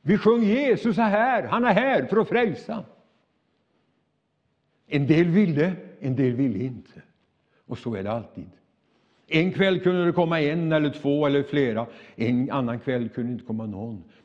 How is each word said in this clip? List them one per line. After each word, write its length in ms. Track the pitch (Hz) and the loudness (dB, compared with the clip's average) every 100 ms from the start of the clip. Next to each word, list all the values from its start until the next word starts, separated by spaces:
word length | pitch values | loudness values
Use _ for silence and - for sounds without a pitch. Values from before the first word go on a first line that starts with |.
Vi 160 | 139 208 | 2 2
sjöng: 260 | 214 240 | 4 4
"Jesus 540 | 208 233 285 208 233 185 | 4 2 2 2 0 0
är 120 | 220 | 2
här, 340 | 208 247 240 | 2 2 0
han 220 | 117 220 240 | 0 0 2
är 80 | |
här 320 | 190 269 220 127 | 2 2 0 2
för 120 | 214 | 0
att 120 | 185 | 2
frälsa." 540 | 233 233 143 - - - _ _ _ _ _ _ _ _ _ _ _ _ _ _ _ _ _ _ _ _ | 0 0 -2 -8 -12 -12 _ _ _ _ _ _ _ _ _ _ _ _ _ _ _ _ _ _ _ _
En 180 | 147 135 | -2 2
del 200 | 156 175 | 4 4
ville, 480 | 180 196 143 170 175 - - | 4 2 2 0 -2 -14 -10
en 160 | 135 127 | -6 0
del 180 | 131 | 0
ville 300 | 120 135 98 | 0 -2 -2
inte. 380 | - 110 - - _ _ _ _ _ _ - | -6 -10 -18 -20 _ _ _ _ _ _ -14
Och 120 | 117 | -10
så 180 | 120 104 | -8 -6
är 80 | |
det 80 | 98 | -6
alltid. 380 | 117 101 - 90 _ _ _ _ _ _ _ _ | -6 -8 -16 -18 _ _ _ _ _ _ _ _
En 240 | 160 185 | 0 2
kväll 280 | 139 190 180 | 2 0 2
kunde 260 | 185 180 175 | 0 2 0
det 60 | |
komma 300 | 170 165 165 | 2 0 0
en 300 | 147 165 165 | 0 0 0
eller 180 | 156 147 | 0 0
två 380 | 143 143 147 147 | -2 -2 0 2
eller 160 | 143 | 0
flera. 440 | 139 147 131 110 117 - - - | 0 0 0 -2 -6 -12 -20 -4
En 360 | 113 123 131 | -2 0 -2
annan 280 | 139 120 117 | -2 -4 -4
kväll 300 | 135 127 113 | -4 -4 -4
kunde 200 | - 120 | -6 -6
det 40 | |
inte 120 | 120 - | -8 -8
komma 200 | 110 113 | -8 -8
någon. 380 | 98 113 104 82 _ | -10 -10 -12 -18 _